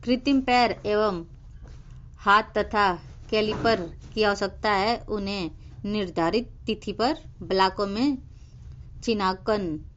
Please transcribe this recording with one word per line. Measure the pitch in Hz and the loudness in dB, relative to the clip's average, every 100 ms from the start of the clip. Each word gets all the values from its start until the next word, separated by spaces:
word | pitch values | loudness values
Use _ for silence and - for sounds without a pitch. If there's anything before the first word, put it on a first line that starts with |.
कृत्रिम | - 247 269 277 | 2 0 4 2
पैर | 262 247 240 - 208 | 6 4 4 2 0
एवं | 208 214 180 165 - - - - - - - - - | 2 2 0 -6 -16 -18 -16 -16 -16 -16 -18 -18 -6
हाथ | - 208 220 | 6 6 6
तथा | 214 208 220 202 175 - - - | 0 0 4 4 2 -6 -16 -2
कैलिपर | 214 214 208 226 220 170 - - | 0 2 2 2 2 0 -10 -10
की | - | 2
आवश्यकता | 214 202 196 196 220 | 2 2 -2 -2 0
है, | 202 202 233 | 2 2 0
उन्हें | - 214 196 202 165 - - - | -2 -4 -2 -4 -6 -8 -18 -10
निर्धारित | 196 208 190 165 165 208 240 - - | -4 -2 -2 0 2 2 -2 -10 -6
तिथि | 220 - | -4 -4
पर | - 233 320 - - | 0 0 0 -8 -16
ब्लॉकों | 165 190 190 185 202 | -2 4 4 2 -2
में | 202 269 269 - - - - - - - - | 0 0 0 -6 -18 -18 -18 -16 -16 -16 -8
चिन्हांकन | - 214 190 185 - 214 185 156 - | -2 0 0 -2 0 0 0 -6 -8